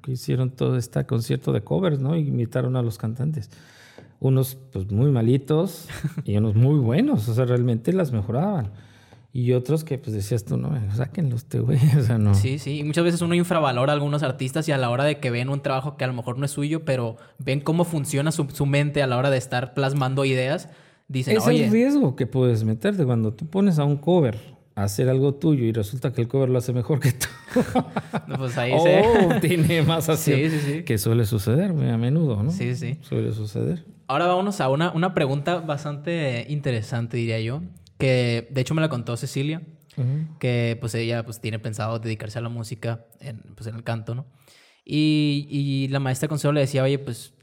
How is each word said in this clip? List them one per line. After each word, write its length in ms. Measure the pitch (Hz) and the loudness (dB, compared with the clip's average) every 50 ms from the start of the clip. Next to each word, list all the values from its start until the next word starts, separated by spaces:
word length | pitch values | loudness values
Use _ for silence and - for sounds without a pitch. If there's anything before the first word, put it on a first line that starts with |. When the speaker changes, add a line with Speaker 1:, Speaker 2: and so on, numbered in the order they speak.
Speaker 1:
que 80 | - 135 | -10 -8
hicieron 400 | 127 123 - 147 135 127 131 127 | -8 -6 -4 -2 0 0 0 -2
todo 260 | - - 135 127 127 | -2 -2 0 0 0
este 300 | 123 117 - - 143 135 | 0 -2 -2 -4 -4 -2
concierto 460 | - 120 117 113 - 135 131 - 147 | 0 -2 -2 0 -2 -2 -2 0 0
de 100 | 131 113 | 0 0
covers, 380 | - - 143 170 190 175 147 135 | 0 0 -2 0 2 0 0 0
¿no? 160 | 131 139 165 | 0 0 0
Y 100 | 165 147 | 0 0
invitaron 480 | 135 131 120 117 - - 127 127 127 127 | 0 0 -2 -2 -2 -2 -2 -2 0 0
a 80 | 127 | 0
los 160 | 120 113 107 - | -2 -2 -4 -4
cantantes. 500 | - 110 117 131 131 156 156 135 101 - - - - - - - - - - - - - _ - | -6 -6 -4 -4 -4 -4 -4 -6 -8 -12 -16 -20 -20 -20 -20 -20 -20 -20 -20 -20 -20 -20 _ -2
Unos, 380 | - 131 131 131 131 131 - - - - | 0 2 4 4 2 0 -4 -12 -14 -10
pues, 180 | - 95 92 104 | -6 -6 -4 -2
muy 220 | 98 107 135 147 | 2 2 4 4
malitos 760 | 135 117 113 120 131 135 135 - 156 160 185 190 - - - - | 4 4 4 4 4 2 2 2 2 2 2 0 -4 -10 -14 -14
Speaker 2:
<laughs> 360 | - - - 143 - 160 - | -12 -8 -8 -8 -6 -6 -4
Speaker 1:
y 120 | 101 101 | 0 0
unos 200 | 104 110 110 101 | 2 2 4 4
muy 240 | 110 123 139 156 147 | 4 6 6 6 4
buenos, 480 | 120 113 123 180 262 302 262 127 107 120 | 4 2 2 2 2 2 2 0 0 0
o 60 | 110 | 0
sea, 100 | 123 127 | 0 2
realmente 480 | 120 123 123 123 127 113 110 - 165 | 2 2 2 2 2 0 0 0 0
las 180 | 180 185 175 135 | 2 2 2 0
mejoraban. 600 | 120 107 98 107 110 135 175 214 202 156 107 101 - - - - - - - - - - _ _ | 0 -2 -2 -2 -2 0 0 0 0 -2 -4 -4 -8 -12 -20 -20 -20 -20 -20 -20 -20 -20 _ _
Y 200 | - 127 120 120 | -6 -2 0 2
otros 320 | 127 127 123 - 156 160 160 | 2 2 2 0 -2 -2 -2
que, 120 | - 139 127 | -4 -8 -8
pues, 140 | - - | -6 -6
decías 320 | 107 104 101 - 123 113 - | -6 -4 -2 -2 -2 -2 -2
tú, 120 | - - | -2 -4
"No, 140 | 123 127 147 151 127 104 98 104 | -2 -2 -2 -2 -2 -2 -2 -2
sáquenlo 400 | 120 131 - - 202 156 131 120 | -4 -4 -4 -4 -2 -2 -2 -2
este 240 | 117 - - - 120 | -4 -6 -4 -2 -2
güey", 180 | 117 123 - 123 | 0 2 4 4
<laughs> 180 | 131 151 131 | 4 6 6
o 60 | 147 | 4
sea, 160 | 117 113 117 110 | 4 4 4 4
no. 160 | 104 104 101 | 4 6 6
Speaker 2:
Sí, 240 | 101 104 131 139 151 | 4 4 2 0 -2
sí. 200 | - 139 147 151 | -4 -4 -4 -4
Y 20 | |
muchas 220 | 147 151 147 170 170 | -2 0 2 2 2
veces 180 | 175 170 170 | 2 2 2
uno 120 | 175 170 175 | 0 2 2
infravalora 560 | 175 170 175 175 160 151 135 123 123 131 143 | 2 2 2 2 2 2 2 2 2 2 2
a 20 | 147 | 2
algunos 300 | 147 143 143 147 147 151 | 2 0 0 0 0 0
artistas 440 | 131 123 - 135 131 139 160 151 160 | -2 -2 -2 -4 -4 -2 -2 -2 0
y 40 | |
a 60 | 143 131 | 0 0
la 120 | 123 120 | 0 0
hora 140 | 120 127 143 | 0 2 0
de 160 | 151 147 147 | 0 0 0
que 100 | 135 123 | -2 -2
ven 180 | 117 120 127 139 | -2 -2 -2 -2
un 120 | 139 139 | -4 -4
trabajo 360 | - 143 131 131 135 147 143 | -2 -2 -2 -2 -4 -4 -6
que 60 | - | -4
a 60 | 135 127 | -4 -4
lo 40 | |
mejor 260 | 123 120 117 127 117 135 | -4 -6 -6 -6 -6 -4
no 40 | 143 | -4
es 60 | 139 | -4
suyo, 340 | - 143 143 147 160 156 160 | -4 -4 -4 -2 -2 -4 -2
pero 340 | 147 131 127 120 113 110 - - - _ - | -2 -2 -2 -2 -4 -6 -10 -16 -20 _ -10
ven 220 | 127 135 131 147 | -4 -4 -2 -2
cómo 240 | 143 160 160 175 170 | 0 0 0 0 0
funciona 480 | 170 170 151 135 - - 139 143 160 | 0 -2 -4 -4 -2 -2 -2 0 0
su, 160 | 156 - 143 131 | 0 -2 -4 -4
su 140 | - - 143 | -2 -2 0
mente 340 | 139 139 143 147 147 143 143 | 2 2 2 2 2 0 0
a 60 | 139 | 0
la 100 | 131 120 | 2 2
hora 140 | 123 135 143 | 0 2 2
de 80 | 135 127 | 2 0
estar 360 | 131 - 123 123 135 - - | 0 -2 -4 -4 -4 -4 -2
plasmando 500 | 143 135 135 139 147 127 127 135 139 139 | -2 0 0 0 0 0 0 0 0 2
ideas, 440 | 135 127 127 127 135 156 165 - - - - - _ _ _ _ | 2 2 0 0 -2 -2 -4 -6 -12 -20 -20 -20 _ _ _ _
dicen, 300 | - 131 127 127 - 214 | -8 -4 -4 0 2 2
Speaker 1:
Es 100 | 220 - | 4 4
Speaker 2:
"Oye". 200 | - - 226 226 | 4 4 4 4
Speaker 1:
el 40 | 220 | 4
riesgo 440 | 214 226 247 277 285 285 233 135 123 | 4 4 4 4 4 4 2 2 2
que 100 | - 131 | 0 -2
puedes 380 | - - 131 127 123 113 110 110 | 0 2 2 4 4 4 2 2
meterte 400 | 110 110 113 - 202 208 185 143 | 0 0 0 0 -2 0 2 2
cuando 300 | 127 123 113 110 107 - | 2 2 2 0 0 -2
tú 120 | - 160 | -4 -8
pones 320 | 156 - 190 202 202 165 151 | -4 0 2 4 4 4 4
a 60 | 143 | 2
un 120 | 147 143 139 | 2 2 0
cover 400 | - 170 180 175 147 113 110 - - - - - _ _ - | 2 2 4 4 4 2 0 -2 -10 -18 -20 -20 _ _ -4
a 100 | 104 101 | -2 -2
hacer 260 | 101 101 - 127 127 | -2 0 0 2 2
algo 240 | 131 131 135 143 139 | 4 4 2 2 0
tuyo 300 | 139 - 160 151 131 117 | 2 2 2 2 4 2
y 60 | 113 | 0
resulta 400 | 110 117 101 - 135 127 - 135 123 | 0 0 -2 -4 -4 -4 -4 -4 -2
que 80 | 123 | -2
el 60 | 117 120 | -2 0
cover 200 | - 135 135 127 | 0 0 2 2
lo 80 | 127 123 | 2 0
hace 140 | 117 - | 0 0
mejor 260 | 120 123 113 - 156 123 | -2 -2 0 0 0 2
que 120 | - 127 | 2 0
tú. 140 | 120 - - - - - - - - | 0 0 -4 -8 -8 -12 -10 -4 0
<laughs> 720 | 247 - - - 254 254 - - - - - - 175 - | 0 0 0 0 -2 -2 -2 -4 -8 -8 -6 -8 -8 -8
Speaker 2:
No, 100 | - 135 131 | -6 -6 -6
pues 180 | 131 123 120 | -4 -4 -2
ahí 160 | 139 120 127 | -2 0 2
Speaker 1:
O 100 | - 156 170 | 2 4 6
Speaker 2:
se 560 | 175 180 196 208 226 - - 185 170 247 208 | 6 6 6 6 6 6 6 6 4 4 2
Speaker 1:
tiene 420 | 165 160 180 165 156 156 170 165 | 2 2 4 4 4 4 4 4
más 260 | 143 156 165 165 160 170 | 4 4 2 2 2 0
acción. 300 | 160 156 - 151 143 131 | 0 2 2 2 2 2
Speaker 2:
Sí, 100 | 151 160 | 2 2
sí, 80 | 160 151 143 | 0 0 -2
sí. 180 | 143 143 165 175 | -2 -4 -4 -2
Speaker 1:
Que 120 | - 117 | -2 -2
suele 300 | 104 - 113 117 120 113 | 0 2 2 2 2 2
suceder 460 | 101 117 101 - 110 117 160 202 196 165 | 2 0 0 0 2 2 2 2 0 0
muy 160 | 143 131 123 | 0 0 0
a 80 | 117 113 | 0 0
menudo, 440 | 117 123 147 170 165 135 107 101 | 0 0 2 2 2 2 0 0
¿no? 80 | 107 151 | 0 -2
Speaker 2:
Sí, 240 | 180 - 120 120 123 | -2 -2 -2 -4 -4
sí. 220 | - 127 117 139 - | -4 -6 -6 -8 -8
Speaker 1:
Suele 300 | - - 123 113 110 117 | -8 -6 -4 -2 -2 -2
suceder. 520 | 110 110 107 107 - 117 117 139 175 160 - - - - _ | -4 -4 -6 -6 -4 -4 -2 -2 -4 -6 -8 -16 -20 -16 _
Speaker 2:
Ahora 200 | - 131 156 175 | -4 -2 0 2
vámonos 340 | 180 180 180 196 208 196 - | 2 2 0 0 -2 -2 0
a 60 | 135 135 | 0 0
una, 220 | 135 147 170 180 | 2 2 0 0
una 200 | 180 160 180 190 | 0 0 0 0
pregunta 440 | 175 175 151 131 139 143 139 175 175 170 | 0 0 0 0 0 -2 -2 -2 -2 -2
bastante 880 | 165 156 147 139 - 147 147 139 147 170 170 165 151 131 120 117 113 - | -2 -4 -6 -6 -6 -8 -8 -8 -6 -6 -4 -2 -2 -2 -4 -4 -6 -6
interesante, 720 | 147 147 139 139 120 107 104 - 123 117 117 113 - 120 | -6 -4 -2 -2 -2 -4 -4 -4 -4 -4 -4 -4 -4 -4
diría 200 | 117 113 113 113 | -2 -2 -2 -2
yo, 200 | 110 113 135 156 180 175 - - - - _ - | -4 -4 -6 -6 -8 -12 -14 -18 -20 -16 _ -2
que 500 | 139 131 127 127 120 120 117 117 117 - | 0 2 2 2 2 2 0 -2 -4 -4
de 100 | 135 131 | -2 -2
hecho 120 | 127 - 160 | -2 0 0
me 60 | 160 | 0
la 80 | 160 160 | 0 0
contó 280 | 139 120 113 - 120 117 | -2 -4 -6 -6 -6 -6
Cecilia, 420 | 143 127 - 135 139 151 160 165 160 - - - _ _ - 143 | -6 -6 -4 -4 -4 -4 -4 -6 -10 -14 -20 -20 _ _ -6 -4
Speaker 1:
Ujú. 400 | 123 127 139 151 160 156 - - | -2 -2 -2 -2 -4 -6 -8 -6
Speaker 2:
que, 360 | - 123 120 120 117 117 113 - | -2 0 0 0 0 0 -2 -4
pues, 140 | - 113 113 | -6 -4 -4
ella, 300 | 113 117 117 117 117 113 | -2 -2 -2 -2 -4 -4
pues, 160 | 120 110 - | -6 -10 -8
tiene 180 | - 110 113 110 | -8 -6 -6 -6
pensado 400 | - 120 107 104 107 113 117 113 | -8 -8 -6 -6 -4 -4 -4 -4
dedicarse 400 | 113 113 110 107 110 107 107 113 | -4 -6 -6 -6 -8 -10 -8 -8
a 40 | |
la 60 | 120 117 | -8 -8
música, 560 | 117 120 110 - 123 110 - 117 117 117 - _ - - | -8 -8 -8 -10 -10 -8 -6 -6 -6 -6 -10 _ -20 -18
en, 200 | - 127 110 110 - - 104 | -16 -14 -14 -16 -18 -20 -18
pues, 120 | 104 113 | -14 -12
en 80 | 113 113 | -12 -12
el 80 | 113 117 | -10 -6
canto, 300 | 120 117 113 107 113 117 | -6 -6 -6 -6 -8 -8
¿no? 100 | 127 143 - _ _ _ _ - - _ _ _ _ _ | -8 -10 -12 _ _ _ _ -20 -20 _ _ _ _ _
Y, 640 | - 147 151 151 156 151 151 151 147 143 143 147 - | -4 0 2 2 2 2 2 2 2 0 -2 -4 -4
y 380 | 143 143 143 143 135 135 139 135 | -4 -2 -2 0 0 0 -2 -2
la 120 | 139 139 | -2 -2
maestra 280 | 139 131 131 - 160 147 | 0 0 -2 -2 -2 -2
Consuelo 240 | 151 139 - 143 147 | -2 0 0 2 2
le 60 | 147 | 2
decía, 220 | 135 135 139 131 | 2 2 2 2
Oye, 160 | 131 135 139 135 | 2 2 0 0
pues, 340 | 139 127 117 - - - _ _ | -2 -6 -10 -10 -12 -20 _ _